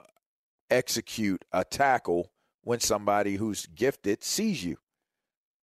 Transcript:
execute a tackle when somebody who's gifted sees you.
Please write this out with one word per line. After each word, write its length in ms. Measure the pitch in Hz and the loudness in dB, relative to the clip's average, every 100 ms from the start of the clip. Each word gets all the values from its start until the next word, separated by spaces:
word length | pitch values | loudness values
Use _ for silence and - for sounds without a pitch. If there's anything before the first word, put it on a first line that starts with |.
| - _ _ _ _ _ - | -20 _ _ _ _ _ 0
execute 760 | 123 - 117 - - 104 92 - | 0 2 -4 -6 -2 0 -2 -2
a 120 | 90 | -2
tackle 680 | 92 - 139 123 - 87 - _ _ _ | -2 2 2 2 2 -2 -2 _ _ _
when 160 | - 117 | -4 -2
somebody 560 | - 107 104 101 101 98 | 0 0 2 2 2 -2
who's 300 | 110 98 - | -2 -4 -8
gifted 560 | 80 120 - 101 107 | -2 -2 0 -2 -2
sees 400 | - - 220 160 | -2 -2 -2 -2
you. 140 | 87 - _ _ _ _ _ _ _ _ | -4 -8 _ _ _ _ _ _ _ _